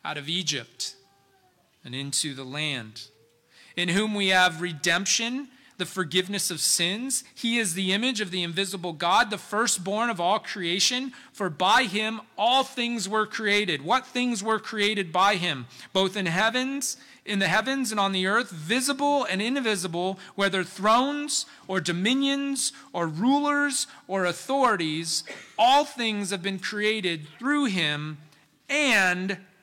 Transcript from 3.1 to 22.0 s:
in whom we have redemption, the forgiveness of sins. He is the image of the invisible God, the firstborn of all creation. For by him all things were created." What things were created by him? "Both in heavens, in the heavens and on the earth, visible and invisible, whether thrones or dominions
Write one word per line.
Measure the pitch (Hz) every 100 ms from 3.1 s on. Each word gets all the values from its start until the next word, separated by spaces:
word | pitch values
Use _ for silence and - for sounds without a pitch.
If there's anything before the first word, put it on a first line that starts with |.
| _ _ _ _ - -
in | - 180
whom | 180 220
we | 208 190
have | 185 180 160
redemption, | 180 156 170 170 196 - 233 262 269 _ - -
the | 175
forgiveness | 190 165 175 185 202 -
of | 160
sins. | - - 175 208 262 - -
He | - 233 233
is | 208
the | 165 185
image | 196 247 214
of | 196
the | 185
invisible | 170 165 196 190 175
God, | 156 170 202 233
the | 202
firstborn | - 208 233 - 185 208 240
of | 190
all | 175 214
creation. | - 214 170 185 - 247 269 - -
For | - 190
by | 147 185 233
him | 247 202 220 220 - -
all | 220 262
things | 262 - 240 233 185
were | 214 214
created." | - 214 208 202 147
What | 151 247
things | - 247 247 226
were | 214 220
created | - 214 208 208 180
by | 175 196 196
him? | 175 139 120 - -
"Both | 190 190 202
in | 185
heavens, | 170 220 247 262 277 - - - -
in | - 202
the | 185
heavens | 196 220 269 240
and | 214
on | 196
the | 190 190
earth, | 220 240
visible | 170 151 240 254 277 285 285
and | 226 190
invisible, | 220 277 233 202 175 170 185 190 - -
whether | 196 185
thrones | 175 - 208 233 269 294 294 - - - -
or | 190
dominions | 170 170